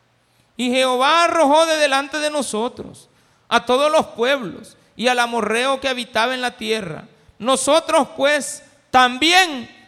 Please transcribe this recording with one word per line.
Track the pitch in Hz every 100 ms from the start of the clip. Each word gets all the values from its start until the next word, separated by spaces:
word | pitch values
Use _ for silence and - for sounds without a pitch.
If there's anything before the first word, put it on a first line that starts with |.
| _ _ _ _ _ -
Y | 247
Jehová | 254 262 254 262 320
arrojó | 339 330 294 302 330
de | 311
delante | 294 269 277 302
de | 302
nosotros | 302 247 214 240 240 - - - _ _ _ _
a | 233 233
todos | 254 294
los | 311 240
pueblos | - 233 277 208 - - - _ -
y | 226
al | 247
amorreo | 240 233 208 220 262 269
que | 269
habitaba | 247 233 220 233
en | 254
la | 247 247
tierra. | 214 220 185 151 - _ _ _
Nosotros, | 214 262 262 302 - 320 262 -
pues, | 269 294 - - - _ _
también | 254 254 254 311 359 370 277 233 -